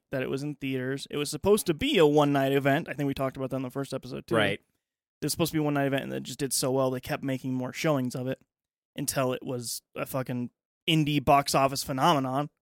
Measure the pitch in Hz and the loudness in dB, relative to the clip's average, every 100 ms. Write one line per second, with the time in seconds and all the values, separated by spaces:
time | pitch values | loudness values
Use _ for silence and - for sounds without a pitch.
0 | - 135 127 139 147 147 135 131 127 139 | -6 -6 -4 -4 -6 -8 -6 -4 -4 -6
1 | - 143 143 151 190 208 - 151 269 262 | -6 -6 -6 -2 4 4 4 0 2 6
2 | 151 147 143 143 135 139 139 135 131 147 | 8 8 6 4 2 2 4 2 0 -4
3 | 143 139 135 135 131 131 131 135 139 135 | -2 -2 -4 -4 -6 -6 -6 -6 -6 -8
4 | 123 139 - 113 104 101 _ _ _ _ | -8 -12 -2 0 2 -2 _ _ _ _
5 | _ - 151 - 165 160 151 143 139 135 | _ -6 -4 0 0 0 0 0 0 0
6 | 131 135 135 131 139 - 143 131 131 127 | -4 -8 -8 -6 -4 -2 0 2 0 -2
7 | - 143 139 131 131 127 127 131 165 143 | -4 -6 -4 -4 -4 -4 -4 -2 0 0
8 | 127 127 127 131 _ _ _ _ _ - | 0 -4 -6 -6 _ _ _ _ _ -8
9 | 143 - 131 127 - 127 117 - _ - | -4 -2 0 -2 -6 -8 -6 -10 _ -10
10 | 143 135 127 127 123 _ _ _ - 160 | -6 -6 -4 -6 -6 _ _ _ 0 2
11 | 147 147 123 143 139 156 135 135 - 131 | 2 2 4 4 4 2 2 0 -6 0
12 | 151 156 131 131 147 _ | 4 4 2 -2 -4 _